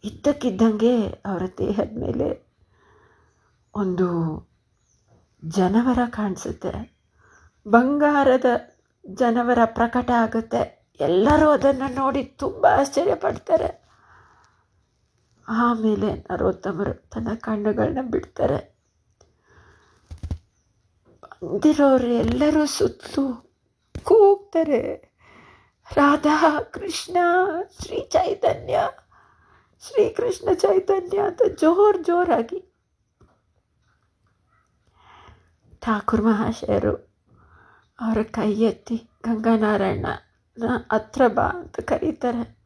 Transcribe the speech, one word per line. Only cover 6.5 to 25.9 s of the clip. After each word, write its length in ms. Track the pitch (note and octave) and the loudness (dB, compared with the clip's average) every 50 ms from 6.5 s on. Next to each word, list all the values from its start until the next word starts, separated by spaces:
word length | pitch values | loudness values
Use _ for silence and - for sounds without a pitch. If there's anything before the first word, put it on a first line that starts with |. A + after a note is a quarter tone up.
| - - - - - - A#3 - _ _ _ _ _ _ _ _ _ _ _ _ _ _ _ | -10 -8 -8 -8 -8 -8 -12 -14 _ _ _ _ _ _ _ _ _ _ _ _ _ _ _
ಬಂಗಾರದ 760 | G#3+ G3+ A#3 B3+ C4 D4 D4 D4+ D4 D4 C#4+ C#4 C4+ B3+ B3+ B3 B3 A#3+ - - - _ _ _ _ _ _ _ - F#3+ | 4 4 4 4 4 0 2 2 2 2 2 4 4 2 2 2 0 0 0 -4 -10 _ _ _ _ _ _ _ -18 -4
ಜನವರ 460 | - B3+ A#3+ A3+ B3 A#3+ A#3+ B3 A#3 A3+ | 0 0 2 2 0 0 2 2 2 2
ಪ್ರಕಟ 460 | A3 A3+ - A#3 A#3 - B3 B3 B3 | 2 2 -2 -2 0 0 -2 -2 0
ಆಗುತ್ತೆ. 760 | B3 A#3 A3+ A3 - A3+ A3 - - B3 - - - _ _ _ _ _ | 0 0 0 0 -2 -4 -4 -2 -4 -4 -4 -4 -6 _ _ _ _ _
ಎಲ್ಲರೂ 500 | C#3 C#3+ E3+ F#3 G#3+ C4 D4 D#4 D#4 D4+ | 0 2 2 4 4 4 6 6 6 6
ಅದನ್ನು 460 | D4 C4 - C#4 C#4 B3+ C4 C4+ B3 | 4 4 4 2 2 0 -4 -6 -4
ನೋಡಿ 280 | C4+ C4+ C4+ C#4 C#4+ C4 | -2 -2 -2 -2 -2 -6
ತುಂಬ 420 | - _ _ C#4 - - - - | -8 _ _ -8 -6 -4 2 2
ಆಶ್ಚರ್ಯ 500 | - - - C#4 C#4 - - E4+ G4+ - | 4 4 4 2 0 0 0 0 0 -2
ಪಡ್ತಾರೆ. 760 | - - - - - _ - E4 F#4 - - - _ _ _ _ _ _ _ - - _ _ _ _ _ _ _ _ _ _ _ _ _ _ _ _ _ _ _ _ _ _ _ _ _ - | -2 -2 -6 -6 -6 _ 0 0 0 0 -2 -6 _ _ _ _ _ _ _ -20 -20 _ _ _ _ _ _ _ _ _ _ _ _ _ _ _ _ _ _ _ _ _ _ _ _ _ -6
ಆಮೇಲೆ 600 | A3 A3+ A#3+ A#3+ A#3+ A3 A3 A3 G#3+ G3+ G3+ G#3 - | -2 0 2 2 0 2 2 0 0 2 0 -4 -4
ನರೋತ್ತಮರು 800 | - - - F3+ - - F#3+ F3+ - - F#3+ F3+ E3 G3+ - - | -6 -8 -8 -4 -2 0 -2 -2 -2 -6 -8 -6 -4 -4 -6 -6
ತನ್ನ 340 | - _ _ - A3+ A3+ A3+ A3+ | -8 _ _ -10 -8 -6 -6 -8
ಕಣ್ಣುಗಳನ್ನ 600 | A3+ - A3 A3 G#3 G#3 G#3+ G#3 - G#3+ - - B3+ | -8 -6 -6 -6 -2 -2 -2 0 0 -2 -2 -2 -4
ಬಿಡ್ತಾರೆ. 760 | C4 A#3 A3+ - - - _ - C4+ - C#3+ - - _ _ _ _ _ _ _ _ _ _ _ _ _ _ _ _ _ _ - _ _ _ _ _ _ _ _ _ _ - - - - - - _ _ _ _ _ _ _ _ _ _ _ _ _ _ _ | -6 -4 -4 -6 -6 -6 _ -4 -2 -2 -2 -4 -6 _ _ _ _ _ _ _ _ _ _ _ _ _ _ _ _ _ _ -20 _ _ _ _ _ _ _ _ _ _ -18 -14 -8 -10 -10 -10 _ _ _ _ _ _ _ _ _ _ _ _ _ _ _
ಬಂದಿರೋರು 920 | _ - - - _ F3+ D#3+ D3+ - - D4+ D4+ D4 C#4+ C#4 C4 B3+ A#3+ | _ -20 -20 -18 _ -10 -6 -6 2 2 2 4 6 4 4 4 4 2
ಎಲ್ಲರೂ 580 | A#3+ A#3+ A#3 A3+ A3+ A#3+ B3+ D4 D4+ D#4 D#4 D4+ | 2 0 0 0 0 0 2 2 2 4 2 2
ಸುತ್ತಲೂ 880 | C#4+ - - - A3+ - - - - - C#4+ C#4 C4+ A#3+ A3+ _ _ _ _ _ _ _ _ _ _ _ - - | 0 0 0 0 -2 -2 -6 -16 -6 -2 -2 -2 -2 -4 -10 _ _ _ _ _ _ _ _ _ _ _ -12 2
ಕೂಗ್ತಾರೆ, 920 | - - A4+ G4+ G4 G4+ G4+ - - - E4 D#4+ D4 C#4+ A3+ - - - - _ _ _ _ _ - - - - - - _ _ _ _ _ _ - | 4 6 8 8 8 6 4 -2 -4 -2 -2 0 2 0 -2 -2 -4 -8 -10 _ _ _ _ _ -20 -20 -20 -20 -20 -20 _ _ _ _ _ _ -4